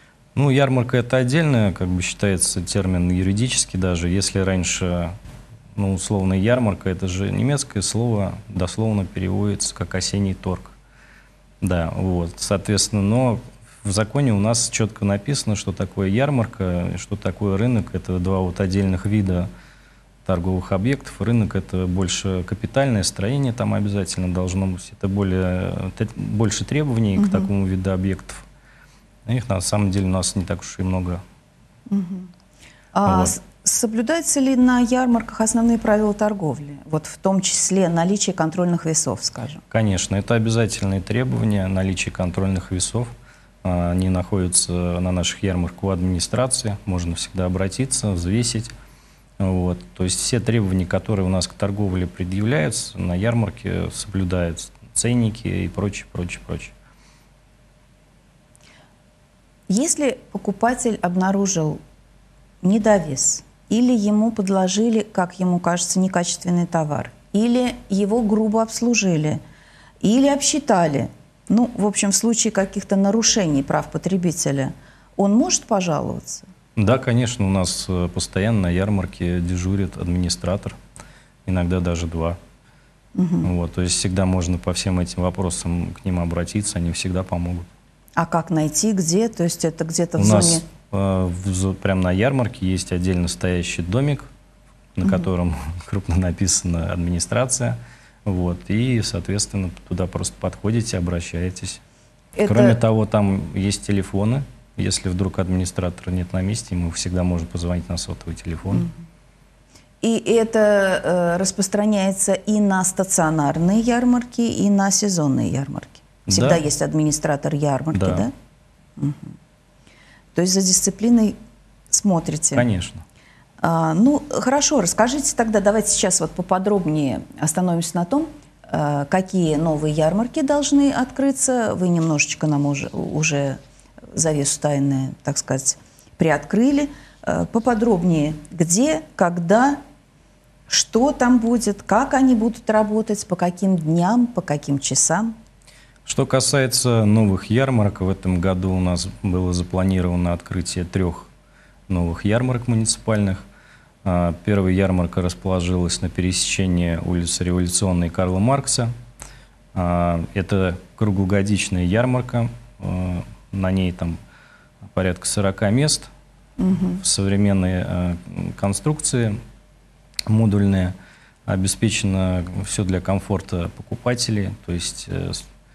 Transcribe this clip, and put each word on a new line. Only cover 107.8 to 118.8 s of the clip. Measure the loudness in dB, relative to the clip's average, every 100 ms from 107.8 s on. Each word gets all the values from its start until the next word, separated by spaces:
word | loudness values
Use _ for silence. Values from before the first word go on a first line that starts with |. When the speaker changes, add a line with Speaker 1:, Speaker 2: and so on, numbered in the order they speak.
| -4
Speaker 1:
на | -8
сотовый | -8 -10 -10 -10
телефон. | -8 -8 -2 -2
Speaker 2:
Мгм. | -2 -8 -18 -20 _ _ _ _ _ -20 _ _
И | -2 0
это, | 2 2 4 4 4 4 4 0
э, | 0 0 2 0
распространяется | 0 -2 -2 0 2 2 0 0 0
и | 0 0 2
на | 2 2
стационарные | 0 -2 -2 0 2 2 0 2 2 2
ярмарки, | 2 2 4 2 0 -2
и | -2 2 2
на | 4 4
сезонные | 2 0 2 2 2 0
ярмарки? | -2 -4 -8 -12 -18 _ _ 0
Всегда | 2 4
Speaker 1:
Да. | 4
Speaker 2:
есть | 2 -2
администратор | 0 2 2 2 0 -2 -2 0
ярмарки, | 0 0 0 0
Speaker 1:
Да. | 2 2
Speaker 2:
да? | 0 -4 -16 -20 -20 _